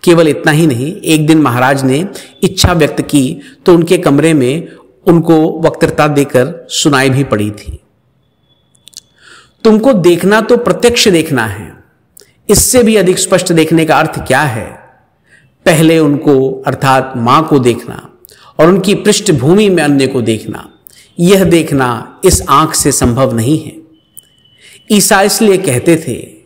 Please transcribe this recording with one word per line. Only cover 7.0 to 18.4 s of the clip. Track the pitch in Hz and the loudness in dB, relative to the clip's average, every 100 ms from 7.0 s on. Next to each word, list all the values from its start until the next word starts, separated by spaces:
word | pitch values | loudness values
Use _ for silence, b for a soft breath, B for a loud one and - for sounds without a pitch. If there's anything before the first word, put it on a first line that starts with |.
| 135 | 0
भी | 131 | 0
पड़ी | 139 107 104 | -2 -4 -4
थी। | 104 - - _ _ _ _ _ _ _ _ _ _ - - b b b b b b | -8 -16 -18 _ _ _ _ _ _ _ _ _ _ -20 -20 b b b b b b
"तुमको | 226 214 240 | 0 2 2
देखना | 233 165 170 180 220 | 2 2 2 2 0
तो | 214 240 | 2 0
प्रत्यक्ष | 240 170 233 240 220 | 0 0 0 0 0
देखना | 170 156 131 110 | 0 0 -4 -4
है, | 98 85 - _ _ _ _ b b - | -8 -16 -20 _ _ _ _ b b -2
इससे | 202 - 254 | 0 2 2
भी | 220 220 | 2 2
अधिक | 185 175 | 2 -2
स्पष्ट | - 185 180 | 0 -2 0
देखने | 170 156 160 | 0 2 0
का | 160 139 | 2 0
अर्थ | 156 131 - | 0 -6 -4
क्या | 127 | -2
है? | 151 113 87 - - _ _ _ b b b _ 190 | -2 -6 -12 -16 -20 _ _ _ b b b _ 0
पहले | 156 165 160 | 2 2 2
उनको | 151 143 151 135 131 135 - | 2 0 2 2 0 -4 -8
अर्थात | 135 139 131 135 127 | -4 0 0 0 -4
मां | 117 143 | 0 0
को | 156 147 | 2 0
देखना | 120 113 - - - _ b b | 0 -2 -8 -16 -18 _ b b